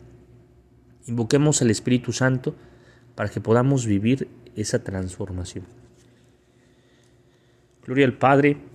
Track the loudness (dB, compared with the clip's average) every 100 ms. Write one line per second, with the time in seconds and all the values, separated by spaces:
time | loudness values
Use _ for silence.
0 | -20 -20 _ -20 _ _ _ _ _ _
1 | -8 -4 0 2 2 2 2 0 0 -2
2 | -2 -2 0 0 -4 -10 -14 -20 _ _
3 | _ -8 -8 -4 0 2 2 0 0 0
4 | 0 -2 -4 -14 -16 -10 -4 -4 -4 -8
5 | -8 -8 -10 -10 -10 -12 -16 -20 -20 _
6 | _ _ _ _ _ _ _ _ _ _
7 | _ _ _ _ _ _ _ _ -4 2
8 | 2 4 4 4 4 2 -6